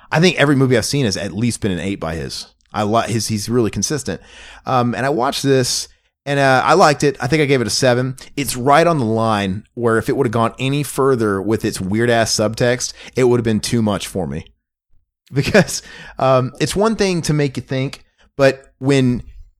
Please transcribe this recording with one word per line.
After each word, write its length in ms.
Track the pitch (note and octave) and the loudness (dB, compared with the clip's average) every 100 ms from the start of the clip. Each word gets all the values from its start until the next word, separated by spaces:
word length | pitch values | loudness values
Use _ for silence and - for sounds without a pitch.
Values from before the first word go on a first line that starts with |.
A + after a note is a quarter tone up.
| - | -4
I 80 | D3+ | 2
think 160 | F3+ - | 2 2
every 200 | C#3+ C3+ | 2 4
movie 200 | C3+ A#2+ | 4 2
I've 80 | |
seen 220 | - C#3+ A#2+ | 0 -2 -2
has 100 | F#2 | -2
at 160 | F#2+ | -6
least 300 | F2+ A#2+ - | -4 -4 -2
been 100 | G#2+ | -4
an 60 | E2+ | -4
eight 200 | F#2 G2 | -4 -6
by 160 | D#2+ D#2+ | -6 -8
his. 360 | C2 - - _ _ | -8 -12 -14 _ _
I 120 | - | -6
li-, 280 | G#2+ A2+ F#2+ | -2 0 0
his, 180 | A2 - | -2 -4
he's 200 | A2 G#2+ | -4 -2
really 220 | B2 G#2+ | -2 -2
consistent. 500 | - G2 D3 - E2 - - - - - | -2 -4 -4 -6 -10 -12 -20 -20 -14 -4
Um, 280 | B2+ A#2+ | 0 0
and 120 | A2+ C3+ | -2 -2
I 20 | |
watched 340 | A#2+ C3 - | 0 -2 -2
this, 460 | C#3 C3+ B2 - - _ _ _ - | 2 2 2 -4 -8 _ _ _ -6
and, 120 | C#3+ | 0
uh, 220 | C3+ C3 | 2 4
I 120 | - | 4
liked 280 | E3 E3 C#3+ | 4 4 4
it. 140 | D3 - | 0 0
I 100 | B2 | 0
think 120 | D#3 | 0
I 60 | C#3 | 2
gave 160 | C#3 | 2
it 40 | A2 | 0
a 40 | |
seven. 460 | - C3 A#2+ C3 B2+ - - | 0 2 2 0 -6 -12 -10
It's 200 | B2 B2+ | -6 -4
right 300 | B2 C#3+ E3+ | 2 4 4
on 120 | D#3+ | 2
the 80 | A2 | 0
line 580 | A2+ A2+ G#2 G2 G2 - | 0 0 0 -2 -4 -8
where 240 | - A#2 A2+ | -4 0 0
if 140 | G#2+ | 0
it 80 | B2 | 0
would 80 | C3 | 0
have 60 | |
gone 220 | A#2 A2+ - | 0 -2 -2
any 240 | C3 C#3+ | -4 -2
further 580 | C#3 - C3+ B2+ A2 G2 | -4 0 2 2 0 -2
with 240 | F#2+ A2 | 0 -2
its 160 | A2 - | -2 -4
weird 300 | F#2 G#2+ A#2+ | -4 0 2
ass 200 | A#2 A2 | 2 2
subtext, 600 | - G#2+ A2 B2 B2 - - - - | 0 -2 0 -2 -2 -4 -12 -8 0
it 80 | |
would 160 | B2+ A#2+ | 2 2
have 40 | |
been 160 | A2+ G#2+ | 2 -2
too 200 | - A#2+ | -2 -2
much 260 | G#2+ F#2+ - | 0 -2 -4
for 200 | G2 D#2 | -8 -8
me. 180 | D2 - | -8 -12
<laughs> 840 | _ _ _ _ _ _ _ _ | _ _ _ _ _ _ _ _
Because, 480 | C3 - G#3+ - - - - - - | -4 2 2 2 -2 -12 -20 -18 -2
um, 340 | C3 C3 B2+ - | 2 2 0 -2
it's 160 | D#3 F3+ | -4 0
one 200 | A3 G#3+ | 0 0
thing 260 | G3+ F3 | 0 -2
to 100 | - | -2
make 240 | D3+ C#3+ B2+ | 0 -2 -4
you 60 | |
think, 420 | - C3 C3+ - _ _ _ - | -6 -4 -6 -8 _ _ _ 0
but 380 | C3+ B2+ - - | 2 2 -6 -6
when 420 | C3 D#3 B2+ B2 - - - _ | 0 2 2 0 -6 -18 -20 _